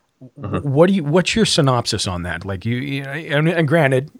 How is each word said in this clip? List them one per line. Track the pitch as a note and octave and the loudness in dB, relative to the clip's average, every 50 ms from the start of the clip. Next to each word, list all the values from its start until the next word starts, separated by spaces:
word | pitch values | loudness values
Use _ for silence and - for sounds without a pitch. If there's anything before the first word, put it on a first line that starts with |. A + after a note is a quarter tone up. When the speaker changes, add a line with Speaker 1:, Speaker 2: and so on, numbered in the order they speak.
| _ _ _ _ C3 B2+ _ D3 | _ _ _ _ -20 -20 _ -14
Speaker 1:
Mm-hmm. | A#2+ G2 - C#3+ C#3+ D3 | -12 -8 -8 -6 -4 -2
Speaker 2:
What | C3 D3 E3+ | 4 4 4
do | G3 G3 | 4 4
you, | G3 D3 | 0 0
what's | D3 D3+ F#3 E3+ - - | 2 2 2 2 2 2
your | A3+ G#3 | 0 2
synopsis | - - E3+ D3+ C3+ B2+ A#2+ A#2 - - G2 - | 2 2 2 2 2 2 0 0 -2 -4 -4 -4
on | G#2 F2 F2 E2+ | -4 -4 -6 -6
that? | F2 E2+ E2+ F#2+ | -6 -8 -8 -6
Like, | G2 G2 F2 - | -8 -8 -6 -4
you, | A2+ A#2+ | -4 -4
you | B2 - - C#3 - C#3 | -4 -4 -6 -6 -8 -8
know, | C#3 | -8
and, | C#3 D#3 D#3+ D#3+ D3 C#3+ D#3 E3 | -10 -10 -8 -4 -2 0 2 2
and | F#3 E3+ E3 | 2 2 2
granted, | C3 D#3 E3+ D3+ C3 C3+ B2+ C#3+ - _ - | 2 4 4 4 4 2 2 0 -2 _ -16